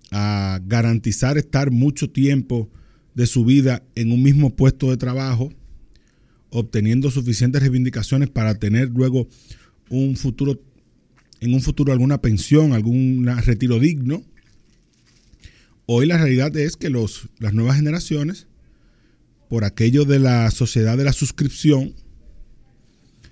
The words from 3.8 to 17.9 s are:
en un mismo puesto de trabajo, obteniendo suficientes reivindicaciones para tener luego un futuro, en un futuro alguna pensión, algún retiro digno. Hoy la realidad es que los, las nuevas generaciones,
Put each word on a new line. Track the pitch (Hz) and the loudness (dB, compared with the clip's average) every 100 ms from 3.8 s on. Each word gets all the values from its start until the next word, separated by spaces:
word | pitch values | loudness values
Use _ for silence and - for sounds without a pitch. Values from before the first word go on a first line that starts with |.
| _ | _
en | 120 117 | -6 -2
un | 120 | 2
mismo | 139 143 135 - | 4 4 2 2
puesto | 135 - 131 | 2 2 -2
de | 123 | -2
trabajo, | 123 131 135 117 143 - - - - - _ _ _ _ _ | -4 -4 -4 -4 -4 -10 -20 -20 -20 -20 _ _ _ _ _
obteniendo | 117 110 110 107 123 139 | -6 -4 -2 0 0 0
suficientes | 131 120 107 123 139 | -2 -2 0 0 2
reivindicaciones | 135 127 127 - - 135 139 | 0 0 -2 -4 -2 0 0
para | 120 110 107 | -2 -2 0
tener | 104 110 131 | 0 0 0
luego | 120 127 127 117 _ - - _ _ - | 0 0 0 -4 _ -20 -20 _ _ -8
un | 127 135 127 | -4 -2 -2
futuro, | 131 107 139 135 _ _ _ _ _ _ _ - | -6 -4 -4 -4 _ _ _ _ _ _ _ -6
en | 117 | -2
un | 131 | 0
futuro | 147 143 139 | 0 -2 0
alguna | 127 131 143 | 2 2 0
pensión, | 120 98 - 151 156 | 0 0 2 4 4
algún | 117 113 127 131 127 123 123 | 2 0 0 0 0 -2 0
retiro | 123 107 123 113 | 0 2 0 2
digno. | 151 147 127 180 - _ _ _ _ _ _ _ _ _ _ _ - _ _ _ - | 2 0 -4 -6 -10 _ _ _ _ _ _ _ _ _ _ _ -20 _ _ _ -2
Hoy | 120 | 0
la | 151 170 | 2 2
realidad | 147 127 147 151 | 2 2 0 -2
es | 143 - | -4 -4
que | 165 | -4
los, | 123 107 - - - | -2 -4 -8 -18 -8
las | 110 | -4
nuevas | 107 120 139 | 0 2 2
generaciones, | 151 | 0